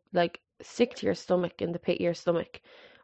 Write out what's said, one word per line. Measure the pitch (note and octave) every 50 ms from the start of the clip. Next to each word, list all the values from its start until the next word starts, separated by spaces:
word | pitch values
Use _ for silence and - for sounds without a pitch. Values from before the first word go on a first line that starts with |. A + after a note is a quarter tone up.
| _ _ -
like, | F3+ F3 E3+ - - _ _ _ _
sick | - - - - A#3+ B3 -
to | - - G3+
your | F#3
stomach, | - - - F#3 F3+ F3+ E3+ - -
in | F3+ E3+
the | E3+ E3+
pit | - - F3 -
of |
your | - F3 E3+
stomach, | - - F3+ E3+ E3 - - _ - _ - - - - - - -